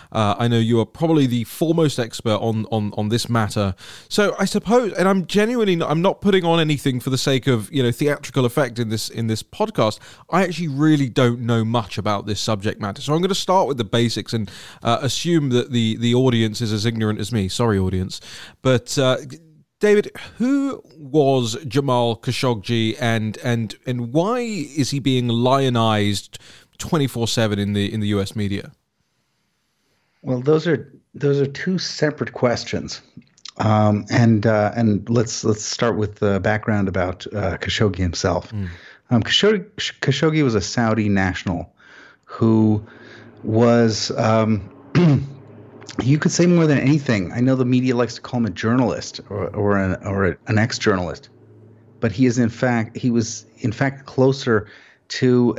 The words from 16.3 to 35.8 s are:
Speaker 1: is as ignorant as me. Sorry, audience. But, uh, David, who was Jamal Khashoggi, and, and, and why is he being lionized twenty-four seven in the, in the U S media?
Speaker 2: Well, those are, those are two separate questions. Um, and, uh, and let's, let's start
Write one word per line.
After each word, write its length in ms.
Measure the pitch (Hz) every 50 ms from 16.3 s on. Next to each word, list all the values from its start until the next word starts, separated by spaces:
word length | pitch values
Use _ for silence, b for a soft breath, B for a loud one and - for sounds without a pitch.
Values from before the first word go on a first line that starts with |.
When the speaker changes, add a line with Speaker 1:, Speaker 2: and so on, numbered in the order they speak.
| 117 113 113 110 104 -
Speaker 1:
is 100 | 120 104
as 140 | 110 104 104
ignorant 340 | 117 117 110 110 107 107 110
as 100 | 104 101
me. 180 | 120 107 95 90
Sorry, 300 | - - 120 117 101 95
audience. 440 | 92 92 92 92 92 - - - B B B B B B B B
But, 340 | - 131 127 120 - - -
uh, 220 | 147 131 127 131 131 147 131 151 165 165 _ _ _ _ _ _ -
David, 320 | 208 208 208 208 - - - - - - - -
who 440 | 233 262 277 277 277 269 - - - - -
was 600 | 160 147 131 135 156 139 135 135 127 120 110 113 - 160
Jamal 500 | 117 98 147 139 135 123 123 120 117 110
Khashoggi, 800 | - - 127 120 - 139 127 120 101 - - 117 113 113 110 - -
and, 380 | 123 117 113 110 110 110 101 - -
and, 300 | 127 117 117 113 101 - - -
and 300 | 131 123 123 120 117 127
why 240 | 160 175 214 247 247
is 540 | 240 226 214 180 139 120 139 160 127 -
he 60 | 147 139
being 300 | 113 139 131 127 123 120
lionized 1080 | 113 117 120 123 135 139 135 127 123 117 113 113 107 104 104 104 101 98 - - - B B B B B B B B -
twenty-four 500 | - - 180 156 139 127 - 120 113 107
seven 300 | - 120 113 104 104 101
in 160 | 101 101 104
the, 180 | 101 101 98
in 80 | 104 110
the 60 | 104
U 140 | 104 104 98
S 140 | 95 - -
media? 380 | 107 101 95 98 - - 147 - _ _ _ _ _ _ _ _ _ _ _ _ _ _ _ _ _ _ _ _ _ _ _ _ _ _ _ _ _
Speaker 2:
Well, 180 | - 135 127 123
those 260 | 123 147 156 160 151
are, 240 | 175 147 110 - - - - _ _
those 260 | - - 143 143 139 143
are 80 | 139
two 320 | 139 139 - - 185 185 170
separate 540 | - - - - 156 147 139 - - -
questions. 720 | - - 127 120 113 - - - - 78 71 - - - - _ - - - _ _ _ - - - -
Um, 480 | 107 107 110 107 107 104 104 104 101 -
and, 360 | - 123 117 117 113 104 104
uh, 260 | 113 110 107 104 101 -
and 320 | 120 117 107 104 92 98 113
let's, 340 | 120 123 113 120 - - -
let's 200 | 113 107 - -
start 340 | - - -